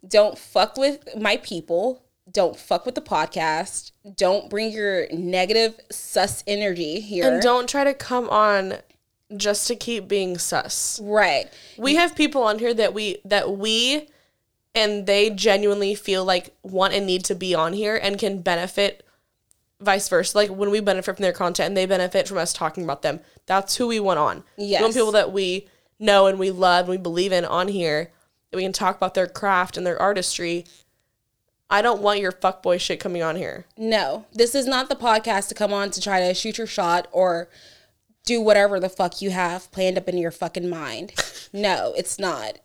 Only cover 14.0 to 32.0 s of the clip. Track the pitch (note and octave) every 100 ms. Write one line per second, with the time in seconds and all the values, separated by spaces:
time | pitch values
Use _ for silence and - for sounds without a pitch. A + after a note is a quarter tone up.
14 | D4+ _ _ _ _ _ _ A3+ G#3+ G#3
15 | G3 G3+ G#3+ G3+ G3+ G3 G#3 G3+ G3 G3+
16 | - F#3 F#3 F3+ - _ G3 F#3 F#3+ G3+
17 | G3 F#3 F#3 G3 F#3 F3 D#3+ G3 G#3+ A3
18 | G3 G3+ G#3 G3 F3 E3+ F#3 - G3+ -
19 | _ _ _ _ _ _ _ _ G3+ G3
20 | G3 F3+ F#3+ G#3 G#3 F#3+ G3+ G#3 G#3 F#3
21 | F#3 F#3 F#3+ F3+ F3+ F3 E3+ G3 F#3 F#3+
22 | F3+ F#3+ F#3 F#3+ D#3 - D#3+ D#3 E3 C#3
23 | - C#3+ - _ _ F#3+ G3 - A#3+ A3+
24 | G3 E3+ D3 F2 - - G3+ G3 A3+ A3+
25 | A3 G#3 F3 G3 F#3+ F3+ - _ _ _
26 | G#3+ G3+ G3 F#3+ F#3+ F#3 F#3 F3 F3+ F#3
27 | F3 E3+ F#3+ F#3 F3 E3+ F#3 G3+ E3+ D3+
28 | E3+ _ _ _ _ F#3 F#3 F#3 F#3+ G3
29 | F#3 F#3+ F3+ - G3+ F#3+ F3+ - F3+ E3+
30 | F#3+ G3+ F3+ - E3+ E3+ E3+ - _ _
31 | _ _ _ _ _ _ _ G3+ A3+ G#3+